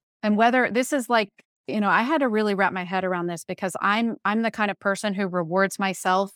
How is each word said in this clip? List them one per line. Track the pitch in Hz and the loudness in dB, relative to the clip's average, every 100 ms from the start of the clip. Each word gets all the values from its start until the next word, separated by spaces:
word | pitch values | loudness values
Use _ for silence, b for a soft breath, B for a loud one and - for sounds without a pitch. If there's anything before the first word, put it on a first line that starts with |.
| _ _ | _ _
and | 214 208 | 0 4
whether | 233 254 240 | 4 4 2
this | 214 254 | 0 0
is | 285 240 | -2 2
like, | 233 202 _ _ _ - | 0 0 _ _ _ -6
you | 214 | -2
know, | 202 | 2
I | 180 | 2
had | 240 320 | 2 0
to | 262 | 2
really | 214 214 196 | 2 0 2
wrap | 190 | 0
my | 185 | 0
head | 175 190 | -4 -2
around | 185 180 175 | -2 -2 -4
this | 170 | -6
because | - 185 190 - | -8 -6 -6 -2
I'm, | 196 214 233 - 196 | 0 2 0 -2 -2
I'm | 220 | 0
the | 226 | -2
kind | 220 208 | -2 -4
of | 190 | -2
person | 202 196 214 196 | -2 -2 -4 -4
who | 190 | -2
rewards | 180 160 185 190 - | -2 0 0 0 0
myself | 196 185 190 185 196 | -4 -2 0 2 0